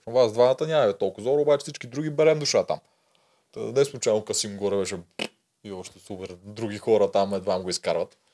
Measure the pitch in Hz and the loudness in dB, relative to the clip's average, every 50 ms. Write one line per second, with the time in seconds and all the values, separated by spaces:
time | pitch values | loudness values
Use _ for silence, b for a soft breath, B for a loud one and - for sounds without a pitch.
0 | _ 113 117 127 123 113 104 117 123 127 131 - 160 156 160 151 127 107 98 - | _ -2 2 2 2 4 4 4 4 4 4 2 -2 0 2 2 2 2 2 0
1 | 104 98 - - 104 123 139 147 147 147 147 139 - - 147 - - 123 117 139 | -2 -4 -4 -4 -2 0 0 2 4 2 2 2 0 -6 -14 -14 -14 -10 -8 -8
2 | 156 156 147 143 156 160 156 156 147 - - 107 90 - 73 - - _ _ _ | -6 -4 0 2 4 4 4 2 0 0 2 2 0 0 -4 -8 -8 _ _ _
3 | _ _ _ _ _ _ _ _ _ _ - 113 113 110 117 135 143 139 - 120 | _ _ _ _ _ _ _ _ _ _ -12 -10 -8 -2 0 2 2 0 -2 -2
4 | - 120 107 107 107 - 104 - - 107 101 98 101 101 98 101 95 90 98 87 | 0 0 0 0 0 -2 -4 -4 -6 -6 -6 -4 -2 -2 0 0 -2 -2 -6 -10
5 | 87 _ _ - - - _ _ _ _ _ _ - 107 98 92 90 - - 92 | -12 _ _ -10 -10 -10 _ _ _ _ _ _ -16 -14 -12 -12 -14 -16 -18 -20
6 | - - 104 92 92 92 90 87 95 101 104 107 113 104 104 104 - 113 110 104 | -16 -14 -12 -12 -12 -12 -14 -16 -18 -18 -10 -8 -6 -6 -6 -4 2 4 4 6
7 | 101 98 - 101 101 101 101 95 90 101 92 92 92 92 87 - - 87 82 82 | 6 4 4 2 2 2 0 -2 -2 -2 -2 -2 -2 -4 -6 -4 -2 -2 0 0
8 | 90 - _ _ _ _ | -2 -6 _ _ _ _